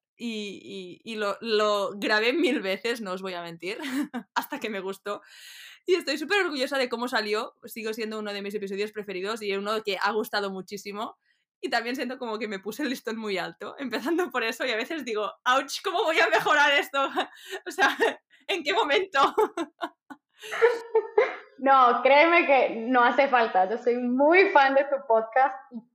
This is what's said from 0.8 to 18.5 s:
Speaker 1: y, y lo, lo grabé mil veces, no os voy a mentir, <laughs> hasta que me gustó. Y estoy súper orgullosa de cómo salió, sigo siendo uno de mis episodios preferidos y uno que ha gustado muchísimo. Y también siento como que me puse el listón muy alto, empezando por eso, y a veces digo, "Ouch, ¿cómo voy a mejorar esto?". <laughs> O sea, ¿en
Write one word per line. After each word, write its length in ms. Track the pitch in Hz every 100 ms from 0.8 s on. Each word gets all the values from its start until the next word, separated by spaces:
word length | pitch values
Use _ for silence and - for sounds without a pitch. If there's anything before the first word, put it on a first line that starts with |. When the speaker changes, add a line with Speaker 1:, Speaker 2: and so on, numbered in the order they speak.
| 180 -
Speaker 1:
y, 80 | -
y 40 | 226
lo, 220 | 208 -
lo 500 | 226 214 214 208 196 208
grabé 380 | 220 214 226
mil 280 | 269 262 247
veces, 400 | 190 190 233 240
no 100 | 202
os 80 | 190
voy 120 | 190
a 80 | 175
mentir, 360 | 170 170 175 226
<laughs> 500 | 294 262 277 247 - -
hasta 240 | 254 285
que 100 | 220
me 100 | 202
gustó. 400 | 185 190 202 202 - - - - - - -
Y 100 | 359
estoy 220 | 269 302
súper 260 | 302 403 359
orgullosa 320 | 285 254 277
de 120 | 254
cómo 180 | 233 247
salió, 480 | 247 208 208 254 - 233
sigo 280 | 233 220
siendo 260 | 220 220 220
uno 120 | 208
de 100 | 202
mis 120 | 202
episodios 380 | 202 196 196 208
preferidos 500 | 214 202 185 190 226
y 120 | 208 196
uno 260 | 202 214
que 140 | 214 185
ha 100 | 196
gustado 400 | 214 240 214 202
muchísimo. 680 | 190 185 202 202 202 240 - _ _ _ _
Y 80 | 339
también 260 | 240 226 262
siento 200 | 247 262
como 200 | 240 214
que 80 | 233
me 120 | 196
puse 240 | 196 -
el 60 | 302
listón 280 | 247 - 220
muy 200 | 220 190
alto, 380 | 170 170 208 -
empezando 500 | 277 220 226 330 349
por 120 | 247
eso, 220 | 226 - 269
y 60 |
a 60 | 220
veces 260 | 240 330
digo, 260 | 247 214 202 -
"Ouch, 380 | - 262 277 -
¿cómo 200 | 415 349
voy 140 | 392 320
a 80 | 330
mejorar 420 | 320 - 302 294
esto?". 260 | 285 - 277
<laughs> 680 | 277 269 - - - 392 -
O 40 |
sea, 260 | - 254 - 453 - _ _
¿en 160 | -